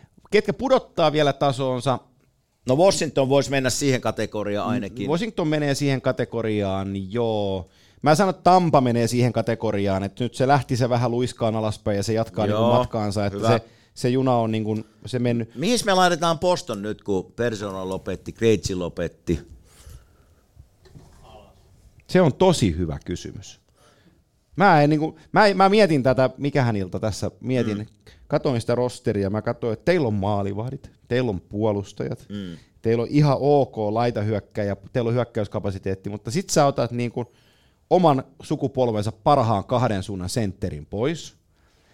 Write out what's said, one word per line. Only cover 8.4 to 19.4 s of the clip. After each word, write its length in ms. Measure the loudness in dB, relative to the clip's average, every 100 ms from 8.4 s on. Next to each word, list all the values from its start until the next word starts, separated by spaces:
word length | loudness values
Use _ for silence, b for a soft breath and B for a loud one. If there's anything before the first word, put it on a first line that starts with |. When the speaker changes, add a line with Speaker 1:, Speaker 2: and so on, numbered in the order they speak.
Speaker 1:
Tampa 380 | 4 6 6 4
menee 260 | 4 2 0
siihen 260 | 2 0
kategoriaan, 720 | 0 -2 -2 -2 -2 0 0
että 200 | -2 -6
nyt 100 | -6
se 140 | -2 2
lähti, 300 | 2 2 -2
se 120 | 0
vähän 220 | 0 0
luiskaan 440 | -2 -4 -2 -2 0
alaspäin 420 | -2 -4 -4 -2
ja 60 |
se 100 | -2
jatkaa 320 | -2 -2 -2 0
niinku 160 | 2
Speaker 2:
Joo, 120 | 2 2
Speaker 1:
matkaansa, 480 | 2 -2 -4 -2 -4
että 120 | -2
Speaker 2:
hyvä. 100 | 2
Speaker 1:
se, 120 | 2 0 b b
se 160 | -6 -2
juna 260 | 0 2 0
on 160 | 0
niinku, 260 | -2 -2 -6 -8 _ -8
se 140 | -4
mennyt. 360 | -2 -2 -4 -6
Speaker 2:
Mihin 240 | -2 0 2
me 80 |
laitetaan 460 | 4 4 2 0 0
Boston 420 | 0 0 -2 -6
nyt, 200 | -6 -8
kun 300 | -2 -2 -4 -4
Persona 540 | -4 -4 -8 -8 -6
lopetti, 420 | -6 -6 -10 -10
Krejci 440 | 0 2 2 0 -4
lopetti? 640 | -6 -4 -6 -6 -2 -2